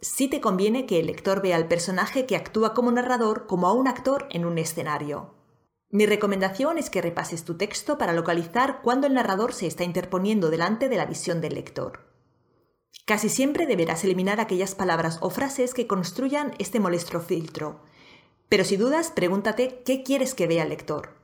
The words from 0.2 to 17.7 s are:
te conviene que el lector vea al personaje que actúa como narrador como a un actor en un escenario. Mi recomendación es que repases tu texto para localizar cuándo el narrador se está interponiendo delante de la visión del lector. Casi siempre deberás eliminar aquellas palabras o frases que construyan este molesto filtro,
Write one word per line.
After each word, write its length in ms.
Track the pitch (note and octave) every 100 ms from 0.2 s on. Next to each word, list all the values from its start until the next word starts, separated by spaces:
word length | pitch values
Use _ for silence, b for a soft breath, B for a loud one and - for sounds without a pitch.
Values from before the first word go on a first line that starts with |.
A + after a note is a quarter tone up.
| C4+
te 140 | -
conviene 440 | A3 F#3 G#3 B3+ -
que 140 | E3+
el 80 | E3
lector 340 | - G3 G3
vea 140 | F#3+ E3
al 140 | E3
personaje 560 | E3+ F3+ F#3 - C4+ B3+
que 100 | F3+
actúa 380 | - A3 A3
como 180 | A#3 A#3+
narrador 560 | A#3+ B3 B3 A3 G#3+ -
como 200 | F3+ F3+
a 60 |
un 140 | A#3 C4
actor 400 | - C4 C#4 C#4
en 140 | E3+ E3+
un 120 | E3+
escenario. 800 | E3 E3 D3+ D3 D3 C#3+ - - _ _ _ _ _
Mi 160 | G3+ G#3
recomendación 720 | G#3 G#3 G3 F#3 F#3+ C#4+ E4
es 120 | -
que 120 | F#3
repases 440 | E3+ E3 D#3+ E3 -
tu 100 | E3
texto 420 | G#3+ - - -
para 140 | F#3+
localizar 720 | E3 E3 E3+ E3 A#3+ C4+ C4
cuándo 240 | A#3 C4 C#4
el 60 |
narrador 400 | C4 A3 F#3+ A#3
se 140 | - E3
está 180 | - F3+
interponiendo 640 | F3 F#3 F#3 G3+ A3 D#3+
delante 400 | D#3+ F3 A3 C4+
de 80 | G3+
la 80 | -
visión 340 | D#3+ F#3+ E3+
del 160 | D#3 D#3
lector. 540 | - C#3 C3 - - _ _ _ _ _ _ _ _ - -
Casi 240 | G#3+ A3
siempre 360 | - C#4 D4+ D#4
deberás 380 | F#3 E3 E3
eliminar 380 | G3 F3+ F#3 G#3+
aquellas 340 | G#3+ F3+ F#3 -
palabras 440 | F#3 E3 E3 E3
o 80 | F#3
frases 440 | - C#4 C4+ B3
que 140 | B3+ A#3
construyan 640 | F#3+ E3+ - C4+ D4 C#4+ -
este 220 | F#3+ A3+
molesto 400 | F#3 F3 - E3+
filtro, 580 | - E3+ D#3+ - D3+